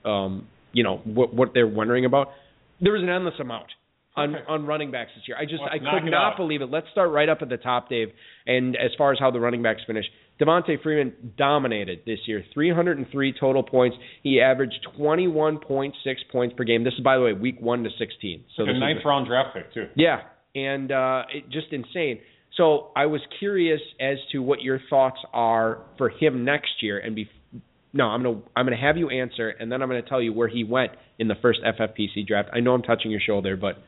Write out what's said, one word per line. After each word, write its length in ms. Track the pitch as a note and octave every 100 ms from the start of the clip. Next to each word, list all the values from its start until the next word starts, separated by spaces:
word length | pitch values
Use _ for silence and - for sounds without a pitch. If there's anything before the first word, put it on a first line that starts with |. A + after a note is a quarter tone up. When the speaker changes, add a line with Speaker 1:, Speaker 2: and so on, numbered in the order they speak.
Speaker 1:
um, 440 | A2 G2+ F#2+ F#2+ - _ _
you 100 | A#2+
know, 140 | G#2 F#2+ A2
what, 260 | A2 A#2+
what 200 | A#2 B2+
they're 140 | B2 A2+
wondering 380 | G#2+ G#2+ B2 B2+
about. 240 | C#3 C3+ - _ _ _ -
There 120 | F3+
was 100 | G#3
an 60 | F3+
endless 260 | F3+ F3 -
amount 280 | B2+ A#2 D#2 - _ _ _ -
on, 200 | D3 D3
Speaker 2:
Okay. 80 | -
Speaker 1:
on 180 | D#3 D3
running 260 | D3+ D3
backs 200 | B2+ A2+ -
this 120 | -
year. 100 | B2
I 60 | D3
just, 160 | D#3
Speaker 2:
Let's 140 | D3+ D#3
Speaker 1:
I 20 |
Speaker 2:
knock 160 | D3 D3+
Speaker 1:
could 60 | D#3+
Speaker 2:
it 40 |
Speaker 1:
not 220 | E3+ G#3
Speaker 2:
out. 40 | -
Speaker 1:
believe 240 | E3 D3
it. 80 | C3
Let's 160 | D#3 D#3+
start 200 | G#3 F3+
right 180 | D3 D3+
up 100 | D3+
at 80 | C#3
the 80 | A#2+
top, 300 | B2 B2 -
Dave. 200 | A#2+ A2 - - - -
And 280 | B2+ B2+ A#2+
as 160 | A#2+ -
far 140 | C#3+
as 60 | C3+
how 100 | C3+
the 80 | B2
running 220 | A#2+ A#2
backs 180 | A#2 A2 -
finished, 220 | A2 F#2+ _ _ -
Devonta 420 | D3+ F3 E3+ D3
Freeman 300 | D#3 D3+ C3 - A#2+ G2
dominated 640 | C#3 D3 C3 G#2+ F#2+ F2 A#2
this 140 | G#2+ -
year. 200 | G#2 -
Three 180 | C#3+ E3
hundred 260 | E3+ F3 D3
and 100 | B2
three 220 | C#3 C3+ -
total 240 | C3+ C3+
points. 360 | - B2+ B2 A#2+ - -
He 160 | C#3 B2+
averaged 480 | C3 C3 C3 - - -
twenty-one 640 | D3+ E3 F3+ D#3 D#3 D#3
point 360 | - C3+ C#3 -
six 200 | C3+ B2+ -
points 240 | B2+ A#2+ -
per 80 |
game. 220 | A#2 A#2 B2
This 80 |
is, 80 | B2
by 160 | C3 C3
the 60 |
way, 100 | A#2+
week 240 | G2 B2 B2
one 240 | A2+ A#2+
to 60 | A2 -
sixteen. 460 | A2 - G2+ D#2 - -
So 80 |
Speaker 2:
Like 60 | G#2+
a 20 |
Speaker 1:
this 40 | B2+
is 20 |
Speaker 2:
ninth 200 | C#3 D3+
Speaker 1:
the 60 | D3
Speaker 2:
round 180 | C#3 A#2+
draft 220 | B2+ C3+
pick, 200 | F#2 -
too. 140 | A#2 G2+ C#3
Speaker 1:
Yeah, 240 | E3 A#2 - _ _ C3+
and, 380 | C3+ C#3 C3+
uh, 300 | C3+ C3 C3 -
it, 160 | C#3+ C#3
just 240 | D3+ D#3
insane. 460 | C#3+ A#2 F3+ D3+ A2+ - _ _ -
So 360 | D#3+ D3 - -
I 120 | D3+
was 120 | D3+ - -
curious 420 | G3+ G3 E3 D3+ - -
as 160 | C3+ C3 -
to 100 | C#3
what 200 | B2+ D3
your 180 | C3 C3 -
thoughts 280 | C3+ C3 C3 -
are 460 | A#2+ A2+ A2+ A2+ - - -
for 100 | A#2+
him 360 | - D#3 B2+ B2
next 260 | C#3+ - -
year. 180 | G#2+ G2+
And 180 | A#2 G#2+
bef-, 440 | G#2 _ _ A#2+ - _ _
no, 140 | C#3 A#2
I'm 180 | A#2
gonna, 160 | B2+ A2 - A#2
I'm 100 | B2+
gonna 140 | A#2
have 160 | C#3+ E3
you 140 | D3+
answer, 400 | B2+ A#2+ - A2
and 200 | G#2+ A2+
then 120 | B2+
I'm 80 | C3
gonna 120 | B2
tell 180 | A#2+ C3
you 100 | A#2
where 160 | A2 A2+
he 160 | A#2+
went 280 | A2 B2+ A#2+ - _ -
in 100 | A2+
the 80 | G2+
first 180 | B2 A2 A2+
F 100 | A2
F 140 | A2 A2
P 120 | G#2 G#2
C 80 |
draft. 240 | G2+ G#2 G#2
I 80 | A#2+
know 120 | B2
I'm 100 | B2
touching 280 | A#2+ A#2 A2+
your 80 | G#2+
shoulder, 380 | A2+ G2+ F#2+ F#2+
but 180 | G2 E2+